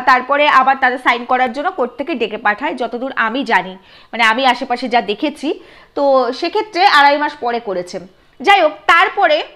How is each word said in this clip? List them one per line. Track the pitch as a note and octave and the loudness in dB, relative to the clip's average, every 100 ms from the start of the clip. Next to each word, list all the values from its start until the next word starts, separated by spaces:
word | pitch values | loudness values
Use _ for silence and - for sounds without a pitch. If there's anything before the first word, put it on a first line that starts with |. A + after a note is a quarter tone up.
| B3+ | 4
তারপরে | B3+ B3+ C#4 D4 C4+ | 2 2 0 4 4
আবার | C4 C4 | 4 2
তাদের | C4 B3 - | 0 0 0
সাইন | A#3+ A#3+ | -2 0
করার | B3+ B3+ A#3+ | 0 0 -2
জন্য | D#4+ F#4 | -6 -4
কোর্ট | A#3+ - | -6 -6
থেকে | C#4 C4+ | -8 -4
ডেকে | A3+ G#3+ G#3+ | -6 -4 -2
পাঠায়, | G#3 D4 C4+ | -2 -4 -4
যতদূর | A#3 A#3+ C4 - A3+ | -6 -6 -6 -4 -2
আমি | B3 A3+ | -2 0
জানি, | G3+ F3+ F#3 _ - _ | 0 -2 -10 _ -20 _
মানে | A3+ A3+ | 0 0
আমি | A3 C4+ | 2 0
আশেপাশে | B3 C4+ B3 B3+ | 0 -2 -6 -2
যা | A#3 G3+ | -2 -2
দেখেছি। | G#3 D#4 D4 C#4 F#4 - - - - | -4 -4 -4 -6 -8 -12 -20 -12 -2
তো | C#4+ C4 A#3+ B3+ | 2 2 0 -4
সেক্ষেত্রে | E4+ - G#4+ E4 F#4+ D4 | -4 -4 -4 0 4 6
আড়াই | C#4+ D4 | 4 4
মাস | D4 D4 | 0 -4
পরে | A#3+ A#3 A3+ | -6 -6 -6
করেছে। | F3+ F3+ F#3+ F3+ _ _ - | -8 -8 -12 -16 _ _ -4
যাই | C#4+ G4+ | 2 4
হোক, | D#4 D4 - | 2 0 2
তারপরে | E4+ G4 G#4 F4+ D4+ C5+ | 2 2 2 2 2 -2